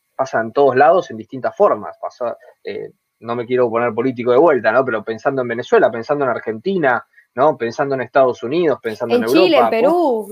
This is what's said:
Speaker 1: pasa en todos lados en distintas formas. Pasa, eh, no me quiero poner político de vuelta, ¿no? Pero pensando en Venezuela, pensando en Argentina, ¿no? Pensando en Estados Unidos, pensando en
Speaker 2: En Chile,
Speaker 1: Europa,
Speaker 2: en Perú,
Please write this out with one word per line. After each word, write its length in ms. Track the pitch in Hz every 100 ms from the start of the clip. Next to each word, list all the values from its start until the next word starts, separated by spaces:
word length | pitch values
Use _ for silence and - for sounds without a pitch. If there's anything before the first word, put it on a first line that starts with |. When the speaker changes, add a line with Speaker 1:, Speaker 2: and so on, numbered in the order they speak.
| _ -
Speaker 1:
pasa 240 | 131 127
en 140 | 113
todos 220 | 139 139 127
lados 360 | 151 180 -
en 60 | 110
distintas 380 | 107 131 113 -
formas. 420 | 196 113 85 -
Pasa, 360 | - - 120 - - _
eh, 280 | - 104 107 _ _ _
no 160 | 113 120
me 100 | 117
quiero 240 | 123 123
poner 240 | 113 120
político 380 | 113 131 120 120
de 60 | 123
vuelta, 340 | 170 131 110
¿no? 140 | 117 123
Pero 180 | 110
pensando 380 | 104 110 147 135
en 60 | 120
Venezuela, 420 | 117 117 226 131
pensando 320 | 117 113 147
en 80 | 135
Argentina, 720 | 113 - 110 185 190 143 117 - _ _
¿no? 240 | 123 151 135
Pensando 380 | 117 120 139 135
en 60 |
Estados 420 | 117 143 131 113
Unidos, 360 | - 165 165 101
pensando 320 | 113 107 123 240
en 80 |
Speaker 2:
En 40 | 233
Chile, 280 | 330 370 294
Speaker 1:
Europa, 180 | 226 226
Speaker 2:
en 60 |
Perú, 440 | 262 349 311 226 202